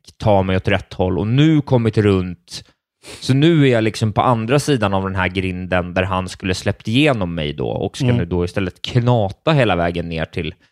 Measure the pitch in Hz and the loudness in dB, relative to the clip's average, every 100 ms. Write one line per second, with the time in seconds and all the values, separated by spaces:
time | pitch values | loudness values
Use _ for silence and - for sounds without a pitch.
0 | _ - 110 98 95 92 98 98 - - | _ -4 2 2 2 0 0 -2 -2 -4
1 | 92 90 104 127 156 156 - 127 113 107 | -2 0 0 4 4 4 2 2 2 2
2 | 104 98 90 87 _ - - _ _ _ | 2 2 -2 -8 _ -18 -18 _ _ _
3 | - - - 131 156 165 139 117 110 - | -20 -8 -2 2 4 6 4 4 0 0
4 | 113 104 127 117 110 143 143 135 101 98 | -2 0 0 0 0 0 0 0 0 0
5 | 95 95 90 92 92 90 90 90 87 90 | -2 -2 -2 -2 -4 -4 -2 -2 0 -2
6 | 92 92 92 - 98 92 104 - - 117 | -2 -2 -6 -6 -6 -4 -4 -6 -2 0
7 | 151 120 90 85 76 73 60 57 101 - | 2 0 -4 -4 -6 -4 -6 -4 -6 -2
8 | 127 123 85 90 87 - 92 - - 127 | 0 0 0 -2 -2 -4 -6 -6 -4 0
9 | 120 123 98 - - 156 117 87 85 87 | 2 2 0 -4 0 2 2 2 0 -2
10 | 85 80 80 - 78 - _ | -6 -6 -6 -6 -8 -10 _